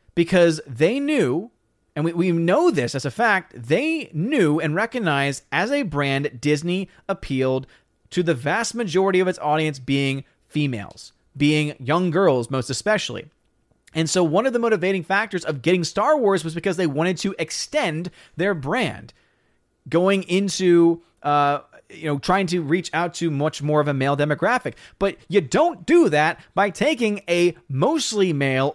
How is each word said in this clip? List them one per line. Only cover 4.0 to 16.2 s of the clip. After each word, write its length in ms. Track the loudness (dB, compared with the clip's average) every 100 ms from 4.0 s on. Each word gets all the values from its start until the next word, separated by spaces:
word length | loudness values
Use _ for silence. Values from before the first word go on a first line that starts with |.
| -6
knew 480 | -6 -2 2 2 2
and 160 | 0 -2
recognized 680 | -2 -2 -2 0 -2 -4 -4
as 220 | -2 0
a 120 | -2
brand, 580 | -2 -2 -2 -2 -4 -4
Disney 480 | 0 0 0 -4 -6 _ -10
appealed 600 | -8 -4 -2 0 -2 -6 _ _ _ _
to 120 | -2
the 120 | 0
vast 420 | 0 0 -2 -2 -6
majority 460 | -2 0 2 2
of 80 | 0
its 100 | -2
audience 400 | -2 0 -2 -4
being 460 | -4 -2 0 -4 -8 _ _
females, 640 | -2 -2 -4 -10 -16 -20 _ _ 0
being 400 | 2 2 0 -4
young 320 | -2 0 0
girls, 380 | 2 2 2 0
most 200 | -4 -4
especially. 600 | -4 -2 -2 -2 -10 -14 _ _ _ _ _ _
And 160 | -4 0
so 140 | 2
one 220 | 2 2 0
of 80 |
the 60 | 0
motivating 440 | 0 0 0 -2
factors 400 | 0 -2 -2 -4
of 180 | -6 -4
getting 220 | 0 0
Star 340 | 0 0 2
Wars 260 | 2